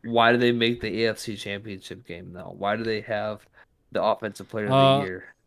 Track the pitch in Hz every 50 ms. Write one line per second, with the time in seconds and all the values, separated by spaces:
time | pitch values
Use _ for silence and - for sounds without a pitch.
0 | - 117 117 117 113 117 120 120 123 120 120 120 117 117 120 117 - 110 92 107
1 | 113 113 107 - - - 107 101 - 104 101 101 110 110 101 95 - - 92 -
2 | - _ 87 85 90 90 87 90 90 92 92 - 98 101 104 110 113 113 110 107
3 | 104 - 110 104 104 107 107 104 _ _ _ _ - _ _ _ _ _ - 98
4 | 85 107 110 - - 107 98 - 95 _ - 110 107 104 127 135 135 135 135 139
5 | 98 92 92 92 - - _ _ _